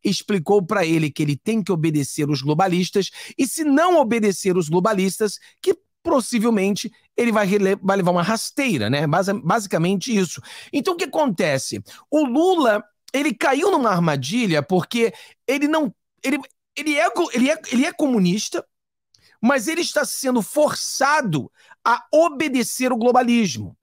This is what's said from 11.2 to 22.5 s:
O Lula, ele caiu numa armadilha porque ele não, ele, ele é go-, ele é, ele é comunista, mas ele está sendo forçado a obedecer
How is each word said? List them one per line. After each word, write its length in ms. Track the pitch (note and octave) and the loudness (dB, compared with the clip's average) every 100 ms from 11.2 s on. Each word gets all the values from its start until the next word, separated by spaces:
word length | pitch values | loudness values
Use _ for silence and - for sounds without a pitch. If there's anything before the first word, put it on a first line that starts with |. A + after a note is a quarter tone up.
| C#4+ F3+ E3+ C3+ - G#2 - - _ | -2 0 0 0 -4 -10 -12 -20 _
O 120 | D4+ | 0
Lula, 600 | C#4 B3+ F4+ F4 B3 G#3 - _ - | 2 2 2 4 2 0 -4 _ -6
ele 220 | C4 D4 | -2 -2
caiu 380 | G#3 D#4 C4+ G4 | -2 0 2 2
numa 180 | F4 A#3 | 2 2
armadilha 720 | F3+ E3 C#3+ C3 A#3 G#3+ D3+ | 2 0 -2 -4 -2 0 0
porque 500 | C#3 F#3 - A#3 A3+ - - _ - | 0 -2 0 -2 -2 -2 -20 _ -4
ele 200 | C#4 C#4+ | -2 0
não, 240 | D#4+ C#4 - _ _ | 0 -2 -6 _ _
ele, 160 | C4 C#4+ C4 _ _ - | -4 -4 -6 _ _ -10
ele 160 | D4+ | -4
é 140 | D4 F4 | 0 0
go-, 200 | A#4+ - | 0 -2
ele 160 | B3+ C4 | 0 0
é, 120 | D#4+ - | 0 -2
ele 140 | A#3+ | 0
é 80 | D#4 | 0
comunista, 720 | - D4 A#3 F3+ G#3 - F4 - _ _ _ _ _ _ _ | 0 0 2 2 0 -4 -8 -10 _ _ _ _ _ _ _
mas 260 | A3+ C#4 G#3 | 0 2 0
ele 140 | - | -4
está 220 | D#4+ D4 | -2 -2
sendo 380 | B3+ - C4 B3 | -4 -4 -2 -2
forçado 1120 | F#3+ D4+ C#4+ - - - C#4 D#4 A#3+ D3+ G#2+ _ _ - | 0 0 0 0 -8 -2 0 2 0 -4 -6 _ _ -4
a 200 | - B3 - | -2 -2 2
obedecer 800 | D4+ E4+ C#4 G#3 | 4 4 2 0